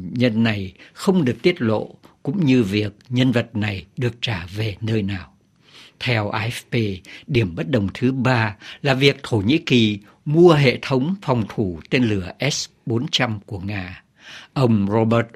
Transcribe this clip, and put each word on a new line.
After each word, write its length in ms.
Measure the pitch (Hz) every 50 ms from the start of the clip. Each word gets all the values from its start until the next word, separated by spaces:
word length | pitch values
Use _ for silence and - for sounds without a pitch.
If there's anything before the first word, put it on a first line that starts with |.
| 90 85
nhân 300 | 123 123 120 123 107 113
này 300 | 113 113 107 101 95 90 - - - -
không 320 | - - - 196 190 185 143
được 180 | 123 113 -
tiết 200 | - 180 175 -
lộ, 260 | 123 110 107 107 - - - _ - - _ _
cũng 240 | - 143 160 202 165
như 160 | 131 131 127
việc 300 | 110 92 101 104 104 101 - _ _ -
nhân 240 | 123 123 127 131
vật 240 | 113 117 117 - -
này 300 | 104 104 104 101 92 - - _
được 160 | - 123 117 - -
trả 240 | - 120 107 85 85 87 92
về 200 | 107 110 107 95 -
nơi 220 | 107 107 113 110
nào. 300 | 98 98 98 92 92 - _ _ _ _ _ _ _ _ - - - - _ -
Theo 300 | - 127 120 110 104 104
A 180 | - 110 107 117
F 140 | - - - _
P, 320 | - 120 110 104 95 87 - - - - -
điểm 280 | - 143 120 107 87 82
bất 160 | 139 165 160
đồng 180 | 135 110 98 92 -
thứ 180 | - 127 127
ba 440 | 135 135 117 131 127 113 113 107 98 - - - - -
là 120 | - 143 131
việc 280 | 131 143 139 135 -
Thổ 140 | - - 123
Nhĩ 220 | 104 92 113 151 165
Kỳ 400 | 165 - 135 120 110 107 104 98 - - _ _ -
mua 280 | 151 151 170 175 175
hệ 260 | 156 147 139 120 - -
thống 320 | - - 135 127 135 165 196 196
phòng 220 | - - 127 120 104 - -
thủ 240 | - 107 92 85 80 - -
tên 140 | 151 131 123
lửa 280 | 110 104 95 87 87 - - 127 143
S 140 | - - - - _ _ -
bốn 200 | - 113 117 143 165
trăm 260 | - - 127 117 107 101 -
của 120 | - 104 92
Nga. 440 | 87 101 104 98 92 90 101 - - _ _ _ - - - - - -
Ông 340 | - 143 131 117 113 101 98 98
Robert 340 | 104 113 113 110 117 117 117 117 -